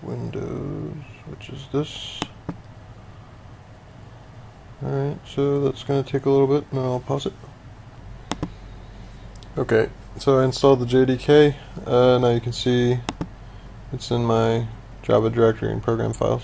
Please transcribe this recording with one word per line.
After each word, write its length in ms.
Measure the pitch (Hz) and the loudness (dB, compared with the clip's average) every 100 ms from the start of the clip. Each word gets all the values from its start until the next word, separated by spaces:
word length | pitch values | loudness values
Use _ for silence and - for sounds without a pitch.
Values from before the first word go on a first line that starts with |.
Windows, 880 | 98 120 113 - - - - 52 52 - - - - | -8 -8 -8 -8 -8 -8 -8 -8 -10 -12 -16 -18 -18
which 220 | 147 - | -16 -16
is 160 | 143 139 | -16 -6
this. 480 | 139 151 - - - - - - - - - - - - - - - - - - - - - - - - - - - - - | -6 -6 -10 -14 -10 -10 -10 -14 -14 -16 -20 -20 -20 -20 -20 -20 -20 -20 -20 -20 -20 -20 -20 -20 -20 -20 -20 -20 -20 -20 -12
All 80 | 135 | -6
right, 260 | 139 139 147 - | -4 -4 -6 -10
so 360 | - 139 143 | -2 0 0
that's 220 | 139 - | -2 -4
gonna 200 | - 139 | -2 -2
take 220 | 135 139 139 | 0 -2 2
a 40 | |
little 160 | 139 135 | 4 4
bit, 200 | 143 143 | 2 -2
and 100 | 135 | -4
then 60 | 127 | -2
I'll 140 | 127 | -4
pause 260 | - 139 - | -4 -4 -4
it. 80 | - - - - - - - - - - - - - - - - - - - - - - - | -10 -20 -20 -20 -20 -20 -20 -18 -18 -10 -8 -8 -10 -18 -18 -18 -18 -18 -18 -18 -18 -10 -6
Okay, 320 | 131 110 - - - - | 2 2 2 -4 -16 -4
so 200 | - 135 | 2 4
I 40 | |
installed 380 | 131 123 139 135 | 4 4 6 6
the 40 | 120 | 4
J 200 | 127 131 | 4 4
D 100 | 127 | 2
K. 380 | - 147 147 143 - - - | 6 6 6 4 -10 -14 0
Uh, 340 | 123 127 123 | 4 6 6
now 100 | 123 | 4
you 100 | 117 | 2
can 120 | 120 | 0
see 460 | 117 127 123 120 123 120 - - - - - - - - | -2 0 2 2 0 -4 -10 -12 -12 -20 -18 -20 -18 -12
it's 180 | 131 - | -10 -4
in 140 | 120 117 | -2 2
my 420 | 113 113 117 117 - - - | 2 2 0 -4 -10 -18 -16
Java 260 | - 113 113 | 2 2 4
directory 420 | 117 113 110 110 | 4 4 4 -2
and 100 | 110 | -2
program 300 | 110 113 113 | -2 -2 -2
files. 320 | 113 117 120 | -2 0 -2